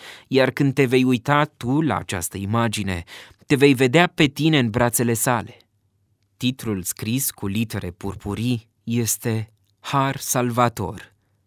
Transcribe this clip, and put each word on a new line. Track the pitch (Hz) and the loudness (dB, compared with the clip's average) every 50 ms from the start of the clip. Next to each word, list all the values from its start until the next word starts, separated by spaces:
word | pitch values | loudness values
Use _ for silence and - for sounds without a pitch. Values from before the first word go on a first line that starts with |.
| - - - - - | -20 -20 -20 -18 -6
Iar | - 131 131 127 127 | 0 2 4 4 2
când | - - 143 139 123 | 2 2 0 2 2
te | 147 135 | 2 2
vei | 117 131 131 127 | 4 4 4 4
uita | 127 127 107 - 143 147 147 151 | 4 2 0 0 2 2 2 0
tu | - _ - 117 120 135 156 | 0 _ -6 -4 -2 0 0
la | 165 139 98 | 0 0 -2
această | 98 - - 101 90 85 - - | -2 -4 -4 -6 -6 -6 -6 -8
imagine, | 98 98 98 113 117 117 113 104 107 95 95 92 85 - - - - - - - _ _ | -6 -4 -2 0 0 0 0 -2 -4 -4 -4 -4 -6 -8 -12 -16 -20 -20 -20 -20 _ _
te | - 147 | 0 4
vei | 127 139 147 135 | 6 6 6 6
vedea | 120 151 131 123 165 175 | 6 4 4 4 4 4
pe | 170 - - 160 | 4 2 2 0
tine | 139 - - 147 160 156 143 | 2 0 0 0 2 2 2
în | 123 113 | 2 2
brațele | 104 120 120 120 - - 120 120 117 | 2 2 0 2 0 0 0 0 0
sale. | 113 - 135 123 110 92 - - - _ _ _ _ _ _ _ _ _ _ _ _ _ _ _ | 0 0 0 0 0 -2 -8 -14 -20 _ _ _ _ _ _ _ _ _ _ _ _ _ _ _
Titlul | - 127 123 131 - - 117 104 92 87 | -4 -4 -4 -4 -4 -4 -6 -4 -4 -6
scris | - - - - 107 120 135 139 - | -8 -8 -8 -6 -4 -4 -2 -4 -6
cu | - - 104 | -6 -6 -6
litere | 98 98 113 117 - - 98 - 90 | -4 -4 -4 -4 -4 -6 -8 -8 -10
purpurii | 90 - - 98 95 - - 101 101 110 117 123 123 113 - _ _ _ _ | -10 -10 -10 -10 -10 -8 -8 -8 -6 -4 -2 -2 -4 -4 -6 _ _ _ _
este | - 117 120 113 104 - - - 120 110 110 107 - _ _ _ _ _ _ | -4 -2 -2 -2 -2 -4 -4 -4 -4 -4 -4 -6 -8 _ _ _ _ _ _
Har | - - - 139 135 135 131 | -8 -4 -2 -2 0 -2 -4
Salvator, | - - - - 127 123 123 113 123 120 117 - - 98 80 101 92 - - _ _ _ _ _ _ _ | -6 -6 -4 -2 -2 -2 0 2 2 2 2 0 -2 -8 -8 -8 -10 -16 -20 _ _ _ _ _ _ _